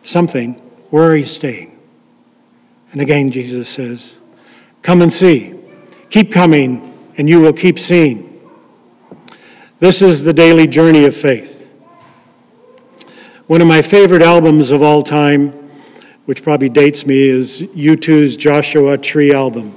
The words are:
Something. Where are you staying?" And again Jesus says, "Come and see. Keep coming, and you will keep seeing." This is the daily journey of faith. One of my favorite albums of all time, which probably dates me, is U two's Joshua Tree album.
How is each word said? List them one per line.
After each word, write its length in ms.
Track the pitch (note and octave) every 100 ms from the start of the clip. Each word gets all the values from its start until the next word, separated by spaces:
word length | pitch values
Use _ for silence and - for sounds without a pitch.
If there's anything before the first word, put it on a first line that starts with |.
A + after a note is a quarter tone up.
| -
Something. 540 | F3 F3 C3 A#2+ B2 - _ _
Where 140 | D3+ E3
are 100 | D#3
you 100 | B2+
staying?" 460 | - C#3+ G#2 E2+ _ _ _ _ _ _ _ _ _ _ _ _
And 100 | C#3+
again 300 | C3+ D3 C3+
Jesus 360 | B2+ B2 B2 A#2
says, 460 | - B2 A#2+ - _ _ _ _ _ _ _
"Come 180 | - F3+
and 100 | E3+
see. 420 | - F#3 C#3+ - - - - - _ _
Keep 200 | G#3+ G3
coming, 640 | F3 F3 D3+ C3 B2 - - _ -
and 100 | D3+
you 140 | E3+
will 120 | D#3+
keep 260 | D3 F3+ E3+
seeing." 500 | - F3 D3+ A2 - - _ _ _ _ _ _ _ - - - _ _ _ _
This 240 | F3 -
is 200 | F#3+ D3+
the 80 | D3+
daily 360 | D#3 E3 E3 D#3
journey 380 | C3+ E3 D#3 C#3+
of 100 | -
faith. 500 | C#3+ A#2 - - - _ _ _ _ _ _ _ _ _ _ _ _ _ - - - - -
One 140 | E3
of 60 | E3+
my 140 | D#3+
favorite 400 | D3+ G3+ F#3+ F3
albums 480 | E3 E3+ D#3+ D#3 C3
of 140 | C#3+
all 180 | D3+ D3+
time, 520 | C#3+ D3 D3 C#3+ C#3+ C#3 - - - - - _ -
which 180 | B2+
probably 260 | - D3 C3+
dates 380 | A#2+ C#3+ D3 C#3+
me, 200 | C3+ C3+
is 360 | C3 B2+ - D#3
U 220 | D#3+ D3 D#3
two's 420 | D#3 D3+ D3 A#2+
Joshua 640 | D3+ D3 C#3+ D#3 C#3 C#3
Tree 340 | - D3+ C#3+
album. 380 | C#3 C3 A#2 G#2+